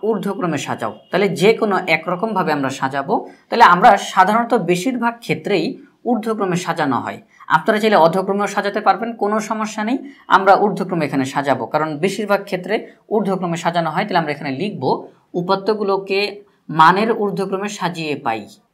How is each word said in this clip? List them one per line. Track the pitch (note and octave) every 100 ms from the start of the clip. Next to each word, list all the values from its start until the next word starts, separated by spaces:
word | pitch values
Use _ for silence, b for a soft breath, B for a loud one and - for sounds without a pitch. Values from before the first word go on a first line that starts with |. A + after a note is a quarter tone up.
| G#3
ঊর্ধ্বক্রমে | G#3+ F3 F#3+ F3 D3 -
সাজাও। | A#2+ A2+ G#2 _
তাহলে | E3+ G3+ C#3+
যে | F#3+ A3
কোনো | A3 F#3 F3 D#3+
একরকমভাবে | F3+ F3 A3+ G3 D#3 D3
আমরা | C3+ C3
সাজাবো। | C3+ C#3 C3+ A#3 B B B
তাহলে | G#3+ G3+
আমরা | F3 A3+ G3+ -
সাধারণত | - F#3 G#3+ A#3 A#3+ E3
বেশিরভাগ | F3 C4 B3 A#3 A#3 -
ক্ষেত্রেই | D#3 - F#3+ D#3+ - B B -
ঊর্ধ্বক্রমে | A#3 A3 G#3+ G3 E3+ E3+
সাজানো | D#3+ D3 A#2+ G#2+
হয়। | G2+ _ B B D3+
আপনারা | E3+ G#3+
চাইলে | A3 G3+ E3
অধক্রমেও | F3+ F#3+ G3+ G3+ G3+
সাজাতে | G3 G3+ G#3
পারবেন, | F#3+ A#3 A#3
কোনো | G#3 G#3+ G#3+
সমস্যা | G#3+ G#3+ - G#3+
নেই। | C#4 B B B F#3
আমরা | G3 F#3
ঊর্ধ্বক্রমে | G#3 F3 F3 F3 D3
এখানে | C#3 C3
সাজাবো, | E3+ D#3 B2 A2+
কারণ | D3+ D#3 D3
বেশিরভাগ | F#3 G3 G#3 G3+ G3
ক্ষেত্রে | F3+ F3+ G#3+ B B _ G#3+
ঊর্ধ্বক্রমে | G3 F#3 F3+ E3+
সাজানো | F3+ F3 E3
হয়। | D#3 G#3+
তাহলে | F3+
আমরা | D#3 D3
এখানে | D3 C3
লিখব, | G3+ E3+ C3 A3 B B B F3+
উপাত্তগুলোকে | F3 F#3+ F#3+ G#3+ G3+ F#3+ F#3+ G3 G3+ G3+ b b _
মানের | D3+ D#3+ F#3 A3+ A3
ঊর্ধ্বক্রমে | G#3 F3 G3 F#3+ G#3 G#3
সাজিয়ে | F3+ E3+ D#3+ C#3 -
পাই। | A2+ G2+ - _